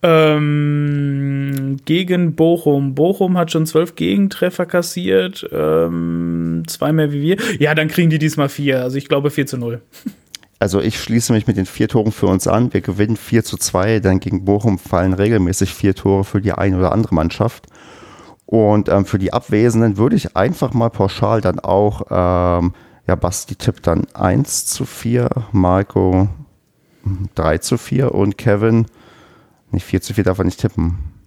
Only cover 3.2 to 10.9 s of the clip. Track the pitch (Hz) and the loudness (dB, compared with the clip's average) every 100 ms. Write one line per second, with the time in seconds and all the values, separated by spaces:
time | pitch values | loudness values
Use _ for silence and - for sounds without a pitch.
3.2 | 190 180 165 160 160 156 175 - 170 196 | 0 2 0 0 0 0 0 -2 -2 2
4.2 | 196 - 180 180 175 180 175 - 180 190 | 0 0 -4 -2 -2 -2 -2 -6 0 0
5.2 | 185 196 - 82 78 80 82 85 85 85 | 0 -6 -8 -2 0 2 0 -2 -4 -4
6.2 | 85 85 82 82 82 - 143 160 151 143 | -2 -2 -2 -4 -6 -4 0 0 0 -2
7.2 | 147 190 - 196 156 156 156 165 170 156 | -2 -2 -2 -2 0 0 0 2 2 2
8.2 | 156 147 139 - 143 131 127 135 139 143 | 0 0 -2 -2 -2 0 -2 -6 -2 0
9.2 | 143 143 139 127 120 117 _ - - - | 0 -2 -4 -4 -6 -8 _ -16 -14 -16
10.2 | _ - _ _ 101 95 - | _ -20 _ _ 0 2 0